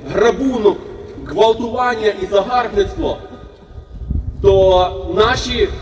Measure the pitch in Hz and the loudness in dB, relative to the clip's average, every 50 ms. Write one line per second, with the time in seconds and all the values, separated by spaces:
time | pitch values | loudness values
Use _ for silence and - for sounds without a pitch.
0 | 139 135 - 190 214 233 202 - 269 269 254 233 208 202 - - - - - - | -12 -4 0 2 4 4 4 2 0 -2 0 2 2 2 2 2 -8 -14 -16 -16
1 | - - - - - 139 143 180 214 226 226 226 233 233 226 247 247 247 240 220 | -16 -16 -16 -16 -14 -8 0 2 4 4 4 2 -2 -6 -2 -2 -2 -2 -2 0
2 | 214 214 196 - 185 175 202 196 190 233 247 247 240 214 208 202 190 - - - | 0 -2 -2 -2 -6 0 0 0 0 2 0 -2 -2 0 0 -2 -2 -2 -2 -4
3 | 156 - - - - - - - - - - - - - - - - - - - | -4 -4 -4 -6 -10 -18 -18 -18 -20 -20 -20 -20 -20 -20 -20 -20 -18 -16 -14 -14
4 | - - - - - - - - - 202 196 190 190 190 185 185 185 180 190 - | -8 -4 -4 -4 -4 -6 -8 2 2 4 6 6 6 6 6 4 2 0 -2 -8
5 | - 165 180 190 214 233 247 233 - 247 240 233 208 175 - - | -8 -6 0 2 2 2 2 -2 -2 -4 0 0 0 0 -2 -8